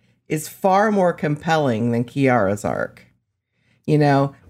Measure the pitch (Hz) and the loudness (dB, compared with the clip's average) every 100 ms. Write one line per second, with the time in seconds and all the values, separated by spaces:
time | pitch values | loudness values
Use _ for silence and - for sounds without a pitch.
0 | _ _ - 156 - - 196 190 220 202 | _ _ -8 -8 -8 -4 0 2 2 2
1 | 175 165 156 151 170 160 139 110 120 117 | 0 -2 -4 -4 0 0 0 0 -2 -2
2 | 120 139 135 123 98 104 80 53 - - | -4 0 2 2 2 -2 -4 -4 -6 -10
3 | - _ _ _ _ _ _ _ - 151 | -20 _ _ _ _ _ _ _ -2 2
4 | 147 139 139 - | 2 2 0 -6